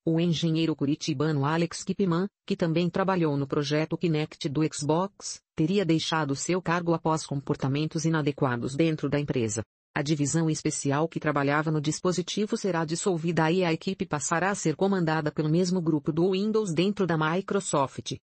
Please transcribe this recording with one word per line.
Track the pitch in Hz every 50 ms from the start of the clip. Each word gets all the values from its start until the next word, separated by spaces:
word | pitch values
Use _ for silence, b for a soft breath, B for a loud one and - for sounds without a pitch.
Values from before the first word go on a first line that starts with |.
| _
O | 170 160 165
engenheiro | 170 175 160 143 170 165 160 160 165 156 151
curitibano | - 147 131 156 - - 170 147 131 147 160 151 139 139
Alex | 147 160 165 170 165 - - -
Kipman, | - 185 - 202 180 165 170 190 202 - _ _
que | - 196
também | - 180 165 156 170 180
trabalhou | 170 - 190 190 185 190 180 165 151 143
no | 143 139
projeto | 135 151 151 143 139 147 151 156 - 165
Kinect | - - 170 156 151 156 - - - -
do | - 135 151 156 147 -
Xbox, | - 147 143 156 170 190 196 - - - - - - _ _ _
teria | - 156 156 196 202 190
deixado | 160 165 156 - - 165 156 151 139 139
seu | - - - 175 185
cargo | - 170 170 180 170 170 165
após | 160 - 165 156 160 -
comportamentos | - 143 143 - - 147 - - 135 135 147 156 156 - 160 147
inadequados | 160 160 156 143 147 139 - 147 131 120 120 123 131 135
dentro | 147 165 165 156 - - 139
da | 147 143
empresa. | 147 - - 131 113 110 98 110 104 - _ _ _ _ -
A | 151 143
divisão | 147 160 143 143 135 - 165 165 160
especial | 156 - - 156 - - - 139 135 147 160 165
que | - 160
trabalhava | - 156 143 143 139 139 143 151 151 160
no | 156 156
dispositivo | 143 156 151 - - 180 175 180 175 - - 196 214 - 233
será | 220 - 196 170 165 165
dissolvida | 151 170 170 - 202 175 160 160 175 165 165 160 156
e | 175 185 180
a | 165 160
equipe | 165 - 190 190 - 190
passará | - 151 143 - - 170 165 175 196
a | 202
ser | - - 160 147
comandada | - 190 196 196 190 170 156 156 160 151 147
pelo | - - 151 151
mesmo | 156 175 185 175 185 185
grupo | 160 165 156 147 - 165 151
do | 165 170 196
Windows | 190 190 208 220 214 220 214 185 156
dentro | 156 180 208 202 - 190
da | 160 170
Microsoft. | 156 156 156 170 190 196 - 196 196 - - - 147 139 - - - - - 127 - _